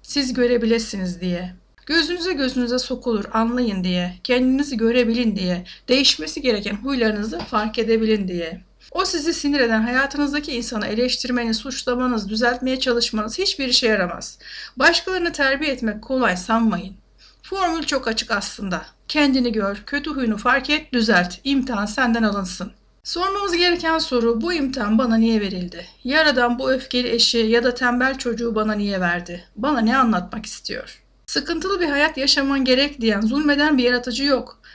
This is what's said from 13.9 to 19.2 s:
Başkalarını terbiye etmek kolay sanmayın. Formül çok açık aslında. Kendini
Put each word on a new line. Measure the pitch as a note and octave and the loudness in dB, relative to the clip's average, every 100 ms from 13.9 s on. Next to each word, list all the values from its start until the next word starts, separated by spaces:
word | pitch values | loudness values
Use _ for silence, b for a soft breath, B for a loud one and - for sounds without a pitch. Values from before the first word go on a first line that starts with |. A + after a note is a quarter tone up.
| G#3+ F3 - - - B B B - | 2 0 -6 -12 -16 B B B 2
Başkalarını | D4+ F4+ F#4+ F#4 E4+ | 4 4 -2 -2 -2
terbiye | - C4+ C4+ D4+ | 0 0 0 -2
etmek | B3+ A3 G#3+ | -2 -4 -4
kolay | - C4 A3 F3+ | -4 0 2 0
sanmayın. | - A3+ A3+ F3 F#3+ - _ _ b b | 0 2 2 0 -6 -14 _ _ b b
Formül | - F#4+ F4+ E4 | -8 -2 0 0
çok | - C4+ A3+ | -2 -2 -2
açık | A3 - | -4 -2
aslında. | G#3 - - G3 E3 - _ - | -4 -4 -8 -6 -6 -8 _ -4
Kendini | D4+ | 2